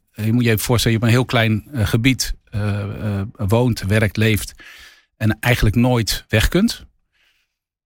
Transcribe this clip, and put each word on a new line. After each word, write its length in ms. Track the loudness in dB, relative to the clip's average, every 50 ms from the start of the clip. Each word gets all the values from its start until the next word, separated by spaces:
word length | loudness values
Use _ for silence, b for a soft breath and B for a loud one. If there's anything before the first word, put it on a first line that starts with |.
| _ _ _
je 180 | -6 -2 0
moet 120 | 0 2 2
je 60 | 2
even 100 | 0 0 0
voorstellen, 340 | 0 0 0 2 0 0 2
je 40 | 2
op 40 | 2
een 60 | 2
heel 80 | 2 2
klein, 400 | 0 0 0 2 2 0 -2 -4 -6
eh, 140 | -4 -4 -2
gebied, 480 | 0 0 2 2 2 0 0 -2 -6 -8 -10 _ _
eh, 300 | -8 -4 -4 -4 -4 -4
eh, 400 | -6 -6 -8 -6 -6 -4 -4 -4 -6 -8 -6
woont, 460 | -6 -2 0 2 2 2 2 0 -2
werkt, 340 | -2 0 2 2 2 0 0
leeft 360 | 0 0 0 0 0 -4 -8 -14 B B B B B B B B B B B _
en 200 | _ -2 -2 -2 0
eigenlijk 360 | 0 0 0 2 2 2 2
nooit 480 | 2 2 2 2 0 0 -2 -4 -6 -4 _
weg 200 | 0 0 2 2
kunt. 360 | 2 2 2 0 -2 -6 -12 -20 _ _ _ _ _ _ _ _ _ _ _ _ _ _ _ _ _ _ _